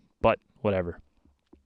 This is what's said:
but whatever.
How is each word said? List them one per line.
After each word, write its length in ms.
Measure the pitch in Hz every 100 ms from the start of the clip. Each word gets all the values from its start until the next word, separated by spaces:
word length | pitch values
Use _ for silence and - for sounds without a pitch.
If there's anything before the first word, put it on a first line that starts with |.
| _ -
but 180 | 113 110 _ _
whatever. 400 | 107 95 87 - - _ _ _ _ -